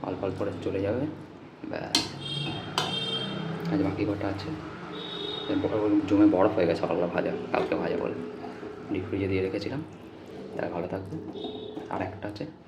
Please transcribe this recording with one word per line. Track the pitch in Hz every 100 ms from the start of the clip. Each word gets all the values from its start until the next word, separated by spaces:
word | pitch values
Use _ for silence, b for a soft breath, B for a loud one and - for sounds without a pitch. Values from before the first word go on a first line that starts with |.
| -
অল্প | 92 98
অল্প | -
করে | 101 98 -
চলে | 95 101
যাবে। | 120 151 - - - - - -
ব্যাস, | - - 82 - - - 71 71 - - - - - - - - - - - -
আজ | 104 95
বাকি | 101 104
কটা | 101 98
আছে, | 98 - - - - - - - - - - - -
ব-, | - 110 104 104 101
জমে | 101 104 90
বরফ | 95 95
হয়ে | 87
গেছে | 82
সকালবেলা | 85 85 87 87
ভাজা, | - - -
কালকে | - - -
ভাজা | 87 87
বলে | - - - - - - - - -
ডিপ | - 95
ফ্রিজে | 98 98
দিয়ে | 95 95
রেখেছিলাম, | 101 107 135 160 - - - - - -
তাহলে | - 82 85
ভালো | 87
থাকবে। | 95 98 - - - - - - - -
আর | - -
একটা | - 104
আছে | 104 - -